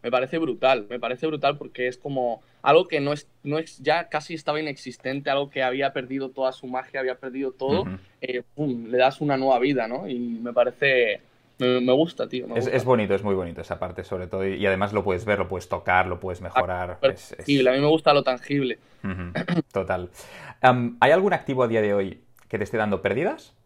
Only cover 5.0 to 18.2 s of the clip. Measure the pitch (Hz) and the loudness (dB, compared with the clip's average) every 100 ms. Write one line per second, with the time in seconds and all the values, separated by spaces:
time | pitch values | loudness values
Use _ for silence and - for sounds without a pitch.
5 | 127 139 143 139 143 139 131 131 139 143 | -6 -4 -2 -2 -2 -2 -2 0 -2 -2
6 | 123 135 135 131 131 127 127 127 131 139 | -6 -6 -6 -2 -4 -4 -8 -8 -8 -6
7 | 131 127 131 131 135 - 131 156 - 92 | -4 -4 -8 -6 -6 -4 -2 0 -2 -8
8 | - _ - 123 - - 147 120 113 123 | -14 _ -8 -8 -8 -4 -4 -4 -2 2
9 | 127 143 147 135 135 127 127 135 113 127 | 2 2 -2 2 4 4 4 0 -2 -6
10 | 190 123 120 113 120 120 120 - 139 131 | -6 -6 -6 -6 -2 2 2 2 2 4
11 | 113 - _ _ _ _ 123 127 123 131 | 2 0 _ _ _ _ 2 2 4 4
12 | 165 - - 127 120 117 117 127 117 123 | 2 -2 -6 -6 -4 -2 0 0 4 2
13 | 101 98 104 95 87 82 78 85 90 87 | 4 0 2 0 -2 -8 -8 -6 -6 -8
14 | 90 92 90 95 98 98 98 95 98 107 | -8 -8 -6 -2 -2 0 0 2 2 0
15 | 95 90 107 101 87 92 - 90 - 92 | 0 -2 0 0 0 -4 -4 -4 2 2
16 | 92 87 92 90 90 - 87 90 90 90 | 2 -2 -6 -8 -2 -2 0 -2 -6 -2
17 | 135 - - - - 143 127 131 147 160 | -2 -2 -14 -12 0 4 4 4 2 4
18 | 156 143 | 4 4